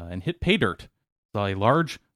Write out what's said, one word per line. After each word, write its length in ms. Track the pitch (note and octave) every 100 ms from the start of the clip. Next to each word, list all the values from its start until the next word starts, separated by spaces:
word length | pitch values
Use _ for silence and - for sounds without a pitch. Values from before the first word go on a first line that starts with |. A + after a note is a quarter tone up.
uh, 40 | E2+
and 120 | F#2
hit 180 | A#2 F3+
pay 160 | F3+ G3+
dirt, 320 | A2 E2 - _ _ _ _
saw 120 | G#2 G2+
a 80 |
large 440 | F#2+ G#2+ D3+ E3 - _